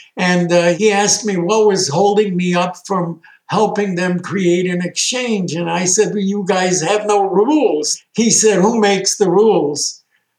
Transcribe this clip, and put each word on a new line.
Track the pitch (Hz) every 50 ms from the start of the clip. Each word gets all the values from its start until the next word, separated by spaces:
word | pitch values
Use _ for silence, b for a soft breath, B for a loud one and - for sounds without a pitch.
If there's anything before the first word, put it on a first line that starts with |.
| B B B B
And, | 185 180 180 180 175 165
uh, | 175 175 170 175 175
he | 165 214 214
asked | 202 196 208 196 - - -
me | 208 196 175
what | 170 180 220 226 214
was | 208 190 175 - 147
holding | 139 170 202 208 208 208 214 196 180
me | 180 180 175 175
up | 175 180 180 175 - -
from | - 196 180 170 170 165 - b b b b b b
helping | 170 196 220 202 - 208 208 196 180
them | 170 180 180 180 175
create | - - 160 196 190 170 175 180 185 185
an | 180 180
exchange. | 180 175 - - - - 254 254 247 240 220 196 175 147 143
And | 170 170 165
I | 170 175 185
said, | 175 - 214 208 175
"Well, | 175 214
you | 196 196 202 208 196 175
guys | 196 185 185 180 180 175
have | 156 175 208 208 202
no | 208 208 202 196
rules." | 190 180 190 214 262 311 311 254 196 156 151 151 - - - - _ -
He | - 233 226
said, | 175 - 214 220 202 175
"Who | 180 220 233 226
makes | 208 202 196 190 190 - - -
the | 202 180
rules?" | 175 196 220 220 196 170 151 143 147 143 - - - - _ _ _ _ _ _ _